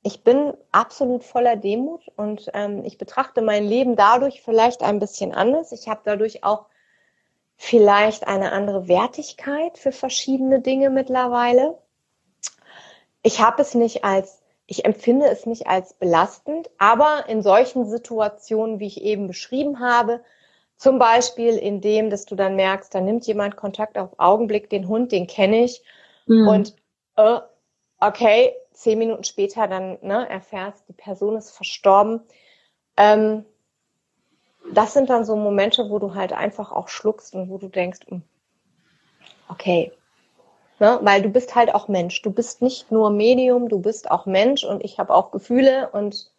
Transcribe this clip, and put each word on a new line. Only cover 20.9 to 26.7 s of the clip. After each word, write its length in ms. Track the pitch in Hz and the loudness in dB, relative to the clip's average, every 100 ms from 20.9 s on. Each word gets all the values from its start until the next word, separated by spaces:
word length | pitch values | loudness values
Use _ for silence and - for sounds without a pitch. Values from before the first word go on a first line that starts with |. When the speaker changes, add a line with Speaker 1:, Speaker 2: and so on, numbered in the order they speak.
| 262 | 6
Speaker 1:
Beispiel 580 | 233 233 247 - 233 220 | 6 6 2 -2 0 0
in 240 | 202 202 | -2 -4
dem, 280 | 202 214 220 | 0 0 0
dass 140 | 202 - | -4 -8
du 100 | 196 | -4
dann 200 | 190 190 | -2 0
merkst, 400 | 190 196 - 190 | 0 -2 -6 -4
da 60 | |
nimmt 260 | 190 233 226 | -2 -2 -4
jemand 300 | 208 202 202 | -4 -4 -6
Kontakt 400 | 202 196 214 - | -12 -8 -8 -6
auf 140 | 185 - | -10 0
Augenblick, 520 | 175 214 226 208 208 | 2 4 0 -4 -4
den 180 | 202 185 | -8 -4
Hund, 240 | 220 247 | -4 -2
den 160 | 196 180 | -2 -4
kenne 380 | - 196 220 247 | 0 2 4 2
ich, 180 | - _ _ _ _ - | -2 _ _ _ _ 2
Speaker 2:
Mhm. 200 | 226 208 | 6 6
Speaker 1:
und, 280 | 196 202 | 4 0